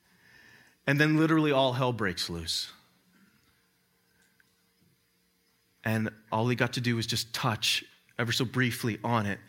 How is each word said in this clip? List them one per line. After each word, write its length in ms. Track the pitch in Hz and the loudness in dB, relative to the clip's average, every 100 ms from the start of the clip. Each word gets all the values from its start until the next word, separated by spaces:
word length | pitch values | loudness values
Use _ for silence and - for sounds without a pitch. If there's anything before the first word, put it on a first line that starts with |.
| _ _ _ - - - - _ - | _ _ _ -20 -20 -20 -20 _ 0
And 120 | 143 | 4
then 180 | 151 156 | 4 4
literally 340 | 160 160 151 | 4 4 4
all 220 | 135 135 | 4 2
hell 200 | 123 127 | 2 0
breaks 360 | 117 101 87 - | 0 -2 -4 -6
loose. 420 | 85 82 - - - _ _ _ _ _ _ _ _ _ _ _ _ _ _ _ _ _ _ _ _ _ _ _ _ _ _ _ _ _ _ | -6 -6 -6 -8 -14 _ _ _ _ _ _ _ _ _ _ _ _ _ _ _ _ _ _ _ _ _ _ _ _ _ _ _ _ _ _
And 260 | 113 110 110 - _ | -4 -2 -2 -6 _
all 160 | 110 120 | -2 0
he 80 | 123 | 0
got 180 | 123 | 0
to 80 | 127 | -2
do 140 | 120 117 | -2 -2
was 100 | 110 | -2
just 280 | 117 - | -4 -6
touch 500 | - 127 107 - - - _ _ - | -4 -4 -2 -2 -2 -4 _ _ -6
ever 100 | 120 | -2
so 140 | 117 120 | -2 -2
briefly 540 | 127 123 113 123 104 | 0 0 0 -4 -4
on 220 | 113 117 101 | 0 0 0
it. 140 | 95 | -4